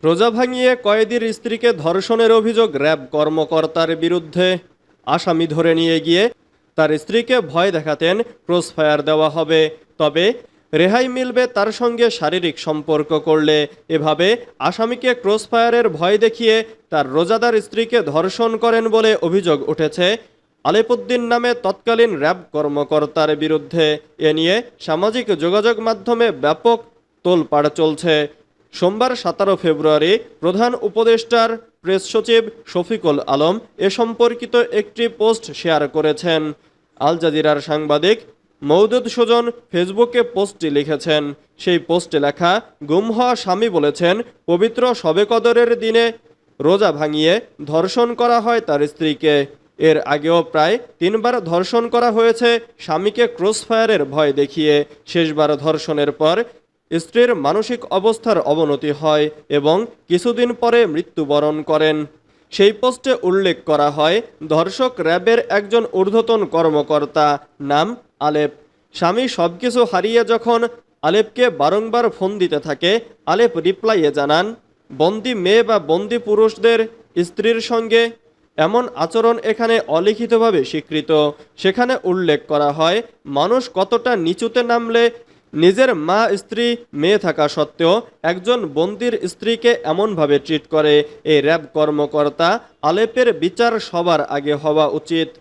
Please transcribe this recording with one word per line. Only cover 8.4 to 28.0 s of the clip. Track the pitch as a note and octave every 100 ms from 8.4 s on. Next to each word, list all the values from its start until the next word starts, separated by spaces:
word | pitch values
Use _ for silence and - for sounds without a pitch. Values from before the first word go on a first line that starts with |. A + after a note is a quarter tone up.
ক্রসফায়ার | - F3 E3+ - D3+ D3+ C#3+
দেওয়া | D#3 D#3
হবে, | D3+ D#3 D#3+ D#3 D#3 _ _
তবে | D3+ D3 F#3 B3 - _ _
রেহাই | D#3 F3 A3+ B3+
মিলবে | B3+ B3+ A#3+ B3 A3+
তার | G3+
সঙ্গে | G#3+ A#3+ A#3 A#3
শারীরিক | A3+ D3+ F3+ E3+ D3
সম্পর্ক | - D3+ D3+ D3+ D3+ D#3 D3+
করলে। | D#3 D3+ D3+ D3 - _
এভাবে | D#3+ D#3 D3+ F3+ A#3 - _ C#3+
আসামিকে | F3+ A3+ B3 B3+
ক্রসফায়ারের | B3 G3 G#3+ G#3+ A#3 A#3 A#3 A#3
ভয় | D#3 F3 G#3
দেখিয়ে | A3+ A3+ A#3 A3 A3 - _
তার | D#3 C#3
রোজাদার | C#3 E3+ A3+ A#3+ A3
স্ত্রীকে | G#3 G#3 A3+ A#3+ F#3+
ধর্ষণ | C#3+ F3+ F#3 A#3 A3+
করেন | A#3 A3+ A3+
বলে | A3 A3 G#3+
অভিযোগ | E3+ F#3 F3 D3 C#3
উঠেছে | D#3 D3+ D3 F3+ A3+ - _ _ _
আলেপুদ্দিন | C#3 F#3+ A3 A#3+ - B3 A#3
নামে | A#3+ A#3+ A#3+
তৎকালীন | F#3+ F#3+ - A3+ A#3
র‍্যাব | F3 C#3+ F#3 F3
কর্মকর্তার | D3+ D3+ C#3+ C#3 D3+ D3 D#3 D3+ D3+
বিরুদ্ধে। | D#3 D#3 C#3+ E3+ D#3 D3+ - _ D#3+
এ |
নিয়ে | D3+ E3 G3+ B3 _
সামাজিক | - D#3+ G3+ A3+ A3+ F3+
যোগাযোগ | D#3+ G3+ G#3+ A3
মাধ্যমে | A3+ A3 F#3+ A#3 A#3 -
ব্যাপক | C#3+ D#3+ A#3 A#3 - _ _ _
তোলপাড় | F3+ F3+ - D3 D3 D3+
চলছে। | D#3 D3+